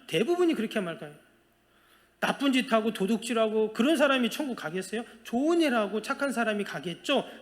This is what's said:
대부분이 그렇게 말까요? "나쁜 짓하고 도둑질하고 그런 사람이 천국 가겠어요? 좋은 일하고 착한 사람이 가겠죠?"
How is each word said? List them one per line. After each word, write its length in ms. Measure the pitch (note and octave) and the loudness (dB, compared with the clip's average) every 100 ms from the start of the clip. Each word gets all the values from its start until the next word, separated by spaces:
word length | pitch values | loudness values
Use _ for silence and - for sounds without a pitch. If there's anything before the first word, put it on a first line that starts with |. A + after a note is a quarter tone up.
| - | -4
대부분이 460 | D#3+ A#3 F4 F4 | 0 2 2 2
그렇게 260 | C#4+ G3+ A3 | 2 -2 -4
말까요? 340 | F3+ D#3 D3+ D3 _ _ _ _ _ _ _ _ _ - | -6 -8 -14 -18 _ _ _ _ _ _ _ _ _ -4
"나쁜 320 | - - C#4 | -2 0 2
짓하고 400 | C4 - A3 A3 | 2 2 2 2
도둑질하고 800 | A3 F#3+ A3+ - A3+ A3 A3 G#3+ | 0 0 0 0 0 2 2 0
그런 240 | G#3+ A#3+ D#4 | 2 2 4
사람이 320 | C#4 C4+ A#3 | 4 4 0
천국 260 | - D4 A3+ | -2 -6 -6
가겠어요? 480 | D#3 F3+ F#3+ G#3+ A#3 - | -6 -6 -6 -8 -8 -14
좋은 360 | - A#3+ D4 E4+ | -6 -2 2 2
일하고 420 | D#4 A#3+ G3+ G#3+ | 2 2 0 -2
착한 300 | G#3+ C#4 C#4 | -4 -2 -2
사람이 320 | A#3 A3 G#3 | -2 -2 -2
가겠죠?" 640 | G3 E3+ E3+ E3 - C4 - - | -4 -6 -8 -8 0 0 0 -8